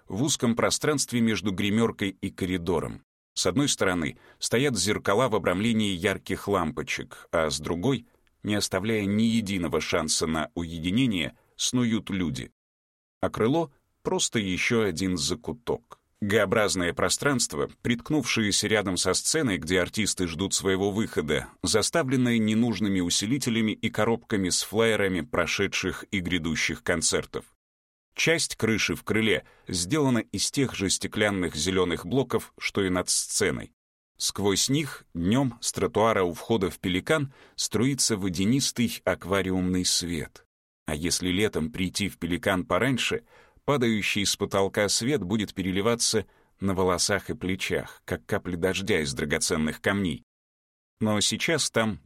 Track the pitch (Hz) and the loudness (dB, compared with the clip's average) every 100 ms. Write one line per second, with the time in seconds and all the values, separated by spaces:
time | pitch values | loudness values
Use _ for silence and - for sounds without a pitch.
0 | _ 95 151 - 120 117 101 - 147 147 | _ -4 -2 0 0 2 2 2 0 0
1 | - 120 113 104 101 92 101 107 113 - | -2 0 0 0 -2 -2 0 2 2 0
2 | 101 - 95 - 92 92 85 82 62 53 | -4 -4 -8 -4 -2 -2 0 0 -2 -8
3 | - _ _ - 95 90 143 - 101 90 | -16 _ _ -2 0 2 2 2 0 0
4 | 73 - - - - 117 143 113 87 95 | -2 -6 -16 -8 -2 0 2 0 0 0
5 | - 101 127 104 85 90 110 110 104 92 | 2 2 4 2 2 0 2 2 0 0
6 | 98 92 - 87 - 98 80 71 71 - | -2 -2 -4 -6 0 0 0 -4 -6 -6
7 | - - - 82 80 71 76 87 101 139 | -8 -16 -4 0 0 -2 -4 -2 0 0
8 | - _ _ _ 98 104 - 98 101 110 | -4 _ _ _ -4 -2 0 -2 0 0
9 | 98 104 113 113 98 98 85 80 - 92 | 2 2 2 2 0 -2 0 -2 0 0
10 | 80 - 80 80 76 - 85 82 82 101 | 0 0 0 -2 -4 -6 -6 -4 -2 2
11 | 131 95 67 - _ - - 127 120 110 | 2 0 -4 -6 _ -8 -4 0 0 0
12 | - 95 87 64 60 - _ _ _ _ | -2 -2 -2 -4 -10 -16 _ _ _ _
13 | _ _ 92 - 110 156 160 - _ _ | _ _ -4 0 2 2 0 -6 _ _
14 | - 185 - 120 98 90 - 120 107 80 | -4 -2 0 -2 -2 0 0 2 2 0
15 | 92 90 71 85 - 78 - 73 - - | 0 0 -2 -2 -4 -8 -4 -4 -6 -20
16 | _ _ 104 107 101 110 104 92 87 - | _ _ 0 2 4 2 2 2 0 0
17 | 92 - 143 143 - 76 69 - - 120 | 0 2 0 0 0 -2 -4 -4 -2 -2
18 | - 156 139 - 107 95 107 107 101 90 | 0 -2 0 0 2 0 2 2 2 0
19 | 95 90 - 160 139 90 80 92 87 - | 2 0 0 0 0 0 0 0 2 0
20 | 101 - 90 80 95 - 95 95 101 101 | -2 0 -2 -2 -2 0 0 2 0 0
21 | 107 - 76 73 - - 85 107 101 175 | -2 -2 0 -2 -2 -6 0 2 2 0
22 | 139 131 123 117 107 110 120 98 104 95 | 0 2 2 4 4 4 2 2 0 0
23 | 87 85 101 139 135 113 110 95 110 - | 2 0 0 0 0 0 0 -2 -4 0
24 | 107 113 - 107 92 - - 104 113 107 | 0 0 -2 0 0 0 0 2 2 2
25 | 98 92 78 - 82 - 98 - 92 80 | 2 0 -2 -2 -2 0 -2 0 -2 -4
26 | - 101 87 87 80 76 - 80 - 87 | -4 -4 -2 -2 0 -2 -2 -4 -2 0
27 | 78 85 - 67 - _ _ _ _ _ | 0 -2 -2 -8 -12 _ _ _ _ _
28 | _ - - 165 - - 110 110 - 87 | _ -2 0 2 0 -2 0 0 0 -2
29 | - 104 110 90 - _ - 87 87 151 | -2 0 2 0 -2 _ -6 -4 -2 2
30 | 139 120 - 98 - - 127 - 95 - | 2 2 0 -4 -2 0 -2 0 0 0
31 | 98 - 107 101 85 78 80 92 90 80 | -2 0 2 2 -2 0 0 2 2 0
32 | 87 131 131 110 - - - - 95 90 | -2 -2 0 -2 -4 -8 -4 0 0 0
33 | 87 - - - 95 65 53 _ _ _ | 0 -2 -2 0 0 0 -6 _ _ _
34 | _ _ - - 98 190 - 139 147 - | _ _ -6 0 2 2 2 0 -2 -8
35 | - 85 85 120 139 117 - - 95 104 | -12 -4 2 2 2 -2 -6 -2 0 2
36 | 110 104 92 82 - 113 92 - 95 90 | 4 4 2 -2 0 0 2 -2 -2 0
37 | - 156 139 - - - - 104 123 139 | 2 0 0 -6 -18 -8 -4 0 0 2
38 | - 110 95 85 95 135 - - 117 - | 0 0 0 0 2 2 0 0 -2 0
39 | - 87 85 98 92 92 90 90 87 - | -2 -2 0 0 2 0 0 0 2 0
40 | 87 85 - - _ _ _ _ - 76 | -2 -4 -6 -12 _ _ _ _ -8 -4
41 | 85 78 90 90 107 85 78 - 92 - | -2 -2 0 0 0 0 -4 -2 -4 -2
42 | 98 - 85 85 - 95 - 90 120 123 | -4 -4 -4 -2 0 0 0 0 2 0
43 | - - - - - _ - 143 117 110 | -2 -4 -6 -20 -20 _ -2 0 2 0
44 | 98 - 98 - 98 101 98 101 104 - | 0 -2 -2 -2 -2 0 0 2 0 0
45 | 113 143 90 110 101 - 92 92 101 117 | 0 -2 0 -2 -2 -4 -2 0 0 0
46 | - 110 95 _ _ _ 98 92 92 87 | 0 0 -2 _ _ _ -2 2 2 2
47 | - 101 - 82 90 95 - 82 - - | 2 0 -2 -6 -4 -4 -2 -2 -4 -12
48 | - 90 - 101 - 87 92 92 98 95 | -8 -8 -4 -4 -4 -2 -2 -2 0 0
49 | 73 67 78 82 - 85 78 76 - 98 | 0 -2 -2 0 0 0 -2 -2 -2 0
50 | 95 69 - _ _ _ _ _ _ _ | 0 -4 -10 _ _ _ _ _ _ _
51 | 110 104 101 107 - 160 - - 110 95 | 0 2 0 0 0 0 0 0 0 -2